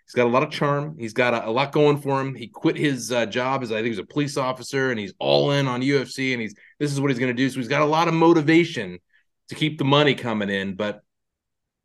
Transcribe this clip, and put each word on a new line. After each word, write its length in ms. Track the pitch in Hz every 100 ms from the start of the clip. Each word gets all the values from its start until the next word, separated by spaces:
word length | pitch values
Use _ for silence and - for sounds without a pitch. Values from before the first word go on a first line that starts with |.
| -
he's 80 |
got 120 | 123 120
a 40 |
lot 120 | 127
of 80 | 147
charm. 460 | - 147 143 151 156
He's 160 | 113
got 200 | 110 123
a, 140 | 117 110
a 20 |
lot 220 | 120 139
going 280 | 156 147 143
for 200 | 139 135
him. 140 | 135
He 140 | 123 117
quit 280 | - 160 170
his, 340 | 151 127 107
uh, 160 | 120 110
job 360 | 120 127 135
as, 100 | 120
I 40 | 110
think 100 | 117
he 40 |
was 80 | 101
a 60 |
police 320 | - 147 143 143
officer, 540 | 131 123 120 135 131
and 100 | 113
he's 140 | 98 -
all 340 | 139 143 143
in 140 | 143 135
on 160 | 123
U 180 | 131 139
F 80 | 131
C, 260 | - 131
and 80 | 120
he's, 120 | 107 - - -
this 140 | 147
is 80 | 139
what 100 | 139
he's 80 | 120
gonna 140 | 127
do. 160 | 123 131
So 80 | 139
he's 120 | 113
got 140 | 143
a 40 | 151
lot 200 | 156 170
of 80 |
motivation 840 | 165 170 165 147 165 160 - 95 90 _ _ _ _ -
to 60 |
keep 240 | - 156 156
the 60 |
money 300 | 139 143 147
coming 360 | 117 120 107 98
in, 260 | 98 98 95
but 240 | 104 101 _ _ _ _ _ _ _ _